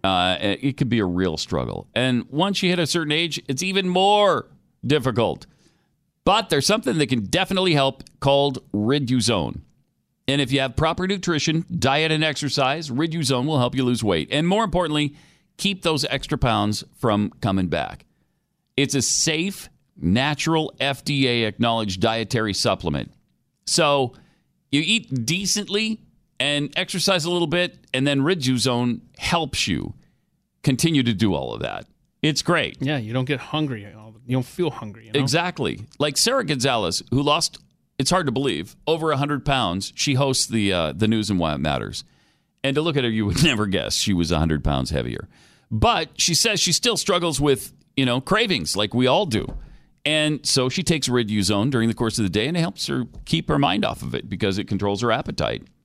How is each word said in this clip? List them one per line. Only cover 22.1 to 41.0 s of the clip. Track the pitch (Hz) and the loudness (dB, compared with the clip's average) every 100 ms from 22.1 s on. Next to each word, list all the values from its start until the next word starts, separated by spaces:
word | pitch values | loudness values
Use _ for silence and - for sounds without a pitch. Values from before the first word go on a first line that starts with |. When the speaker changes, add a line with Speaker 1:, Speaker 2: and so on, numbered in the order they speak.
| 113 107 120 110 | 0 -2 -2 -2
Speaker 1:
supplement. | 95 120 92 85 71 - _ _ _ _ _ - | 0 0 0 -2 -4 -6 _ _ _ _ _ -2
So | - 151 143 123 - _ _ _ _ _ | 2 4 2 0 -6 _ _ _ _ _
you | 143 | -2
eat | 165 220 - 135 | 0 -2 -2 -4
decently | 117 175 196 208 196 202 220 214 - _ _ _ | -2 -2 -2 -4 -2 -2 -2 -6 -12 _ _ _
and | 139 147 147 - | -2 0 -2 -4
exercise | 180 185 196 185 | -4 -2 0 0
a | 156 | 0
little | 175 165 | 0 0
bit, | 175 175 - _ | 0 -2 -6 _
and | 131 143 | 0 2
then | 139 | 2
Riduzone | 139 185 127 127 131 120 123 117 - - | 2 0 0 0 0 0 0 -2 -10 -8
helps | - 170 156 - - | -2 -2 -2 -4 -2
you | 73 50 - _ _ _ _ _ _ | -2 -4 -12 _ _ _ _ _ _
continue | - 127 175 147 | 0 2 2 4
to | 120 | 2
do | 95 107 | 2 0
all | 76 64 | 0 -4
of | 55 | -6
that. | 57 50 - _ _ _ | -6 -8 -14 _ _ _
It's | 151 143 | 0 0
great. | - 170 - - | 0 0 0 -4
Speaker 2:
Yeah, | 139 147 | -4 -4
you | 107 | -4
don't | 127 | -4
get | 127 135 | -2 -4
hungry. | - 151 151 113 101 107 | -4 -4 -2 -4 -12 -20
All | 110 | -20
the, | 110 123 | -20 -2
you | 131 | -2
don't | |
feel | 123 - 165 | -2 -4 -4
hungry. | - 107 98 - | -4 -14 -14 -2
You | |
know? | 143 | 0
Speaker 1:
Exactly. | 135 156 175 170 101 57 107 - | 2 2 0 -2 -4 -4 -12 -4
Like | 147 143 | -2 0
Sarah | 226 269 | 0 0
Gonzalez, | 170 139 135 120 90 - - | -2 0 0 2 0 -4 -2
who | 127 | 0
lost, | 143 147 - - _ _ _ - | 2 0 -2 -6 _ _ _ -4
it's | 156 | 0
hard | 180 147 | 2 0
to | |
believe, | 120 139 78 90 - - | 0 -2 -2 -6 -8 -2
over | 160 160 | 0 0
a | 135 | 0
hundred | 143 143 | 0 -2
pounds. | 143 135 101 90 - | 0 0 0 -2 -6
She | - - | -4 0
hosts | 131 139 131 - | 2 2 0 0
the, | 113 101 | 0 2
uh, | 90 80 | 2 0
the | 71 | 0